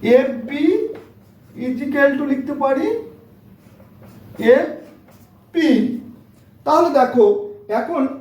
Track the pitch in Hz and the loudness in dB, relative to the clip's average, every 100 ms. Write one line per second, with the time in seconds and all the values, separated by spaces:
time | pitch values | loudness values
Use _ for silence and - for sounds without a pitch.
0 | 214 254 269 233 - 285 311 427 - - | 4 4 4 -6 -10 -2 0 0 -2 -10
1 | - - _ _ _ - 254 247 277 285 | -18 -20 _ _ _ -12 -8 -6 -4 0
2 | 277 269 277 262 277 277 269 269 403 466 | 0 0 -4 -4 -6 -4 -2 -2 -2 -6
3 | - - - - - - - - - - | -8 -20 -20 -20 -20 -20 -20 -20 -20 -20
4 | - - - - 226 262 330 - - - | -20 -20 -20 -4 4 4 4 -8 -18 -20
5 | _ - - _ _ 339 311 - - - | _ -20 -20 _ _ -2 2 2 0 -4
6 | - - _ _ _ _ - 311 339 277 | -12 -20 _ _ _ _ 0 2 4 2
7 | 247 247 208 202 - - - 220 240 330 | 2 4 4 2 -4 -16 -6 -6 -4 -4
8 | 269 - | -4 -6